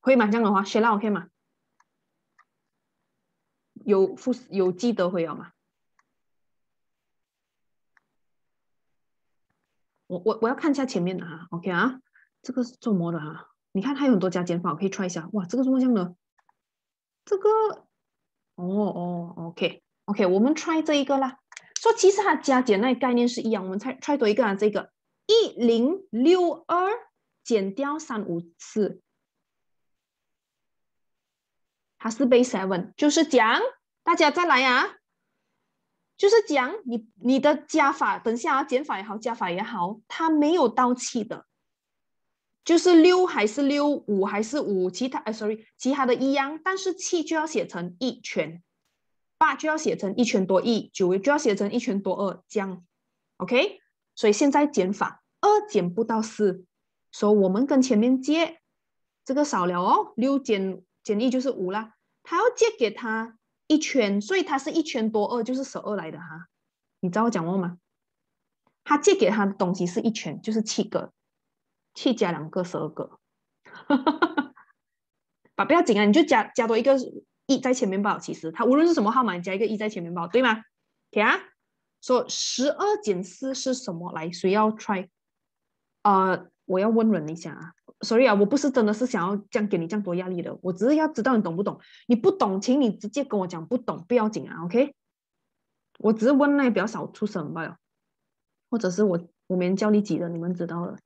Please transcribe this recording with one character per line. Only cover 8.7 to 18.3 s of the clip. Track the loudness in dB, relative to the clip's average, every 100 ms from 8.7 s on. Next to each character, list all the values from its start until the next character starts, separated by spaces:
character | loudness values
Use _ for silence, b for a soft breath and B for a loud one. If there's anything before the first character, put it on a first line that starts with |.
| _ _ _ _ _ _ _ _ _ _ _ _ _ _
我， | -4
我， | -4 -2
我 | -2
要 |
看 | 0 -2
一 |
下 | -2
前 | -2 -2
面 | -4 -6
的 |
哈， | -10 -16 -12
OK | -8 -4
啊， | 0 0 -2 b b b _
这 | -10
个 | -6
是 | -8
做 | _ -2
么 | -2 -2
的 | -6
哈？ | -8 -14 -20 _ _
你 | -6
看 | -4
它 | 0 2
有 |
很 | 2
多 | 2
加 | -2
减 | -2 -2
法， | -4
我 |
可 | -4
以 | -6
try | -4
一 | -6
下。 | -6 -6
哇， | -8
这 | -4 -2
个 |
怎 | 0
么 | 2
这 |
样 | 2
的？ | 2 -2 -10 _ _ _ _ _ _ _ _ _ _
这 | -4 0
个， | 2 2 0 -4 _ _ _ _ _